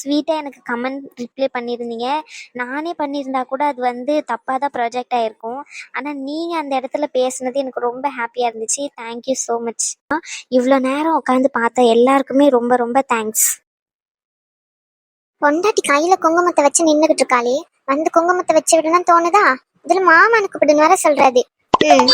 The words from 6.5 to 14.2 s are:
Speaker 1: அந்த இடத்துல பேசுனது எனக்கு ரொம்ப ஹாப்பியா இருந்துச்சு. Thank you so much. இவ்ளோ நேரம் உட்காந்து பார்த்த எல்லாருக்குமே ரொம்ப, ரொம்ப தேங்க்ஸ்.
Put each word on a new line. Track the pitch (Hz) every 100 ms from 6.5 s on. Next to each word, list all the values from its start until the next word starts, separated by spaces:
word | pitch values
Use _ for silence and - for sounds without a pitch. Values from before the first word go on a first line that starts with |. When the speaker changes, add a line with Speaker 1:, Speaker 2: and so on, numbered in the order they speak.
| 330
Speaker 1:
அந்த | 285 269
இடத்துல | 254 294 294
பேசுனது | 254 254 - 254
எனக்கு | 269 262 -
ரொம்ப | 240 247 277
ஹாப்பியா | 254 233 247 240
இருந்துச்சு. | 226 220 - 285 -
Thank | 233 233 247
you |
so | 254 - 233 233
much. | - - - - 311 - - -
இவ்ளோ | 247 247 269
நேரம் | 262 277 320 302
உட்காந்து | 247 254 277
பார்த்த | 240 233 -
எல்லாருக்குமே | 247 226 254 277 269 262 285
ரொம்ப, | 247 240 247
ரொம்ப | 233 269 269
தேங்க்ஸ். | 233 220 - - - _ _ _ _ _ _